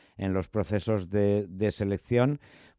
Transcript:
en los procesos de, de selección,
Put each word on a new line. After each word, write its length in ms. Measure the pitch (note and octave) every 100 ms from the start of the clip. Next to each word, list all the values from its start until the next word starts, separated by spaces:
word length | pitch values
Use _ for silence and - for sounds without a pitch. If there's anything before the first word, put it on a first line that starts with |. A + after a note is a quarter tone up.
| _ -
en 160 | F#2+
los 140 | F#2+ F2+
procesos 640 | G#2+ F#2+ G#2 A2 G#2+ F2
de, 360 | G2+ G2+ G2+ G2
de 220 | F#2 G#2
selección, 680 | - G2 G2 - A#2+ B2+ D3 - - -